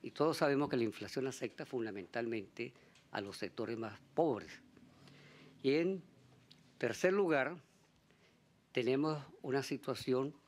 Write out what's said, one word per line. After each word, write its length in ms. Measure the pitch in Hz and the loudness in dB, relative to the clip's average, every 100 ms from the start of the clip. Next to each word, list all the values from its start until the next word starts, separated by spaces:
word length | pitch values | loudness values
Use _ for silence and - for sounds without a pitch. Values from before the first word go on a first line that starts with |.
Y 80 | 120 | -14
todos 240 | - 147 151 | 0 0 4
sabemos 340 | 151 139 143 | 2 4 2
que 60 | 127 | 2
la 80 | |
inflación 420 | 113 - 101 - 131 | 0 -2 -6 -4 -4
afecta 400 | 127 123 - 120 | -4 -8 -8 -8
fundamentalmente 1040 | 127 113 101 90 117 117 113 98 - 120 - - - _ | -4 -4 -6 -6 -4 -2 -4 -6 -8 -10 -10 -20 -20 _
a 100 | 101 | -6
los 180 | 101 95 | -6 -8
sectores 380 | 101 - 110 113 | -8 -6 -6 -4
más 220 | 113 107 - | -6 -10 -8
pobres. 380 | - 165 110 - - - - - - - - - - - - | 0 2 0 -6 -18 -20 -20 -20 -20 -20 -20 -20 -20 -20 -2
Y 100 | 135 | 2
en 260 | 147 175 190 - - - - - - - - | 4 2 -2 -8 -20 -20 -20 -20 -20 -20 -4
tercer 340 | 120 113 180 | -2 2 4
lugar, 440 | 196 190 147 131 170 - _ _ _ _ _ - _ _ _ _ | 4 4 4 2 -4 -14 _ _ _ _ _ -20 _ _ _ _
tenemos 500 | - 120 135 156 151 139 - | 0 2 2 2 -2 -6 -12
una 220 | 143 135 | -2 -2
situación 680 | 131 147 - 123 - 127 139 - | -2 -6 -4 -4 0 2 0 -6